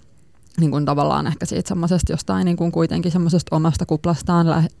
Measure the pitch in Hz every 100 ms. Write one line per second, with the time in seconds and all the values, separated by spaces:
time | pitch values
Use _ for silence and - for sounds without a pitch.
0 | - - - - - - 160 139 143 143
1 | 147 143 151 151 170 - - 185 165 175
2 | - 165 - 190 185 170 170 165 165 170
3 | 175 175 170 165 - 156 160 147 - 151
4 | 170 165 - 175 165 156 160 -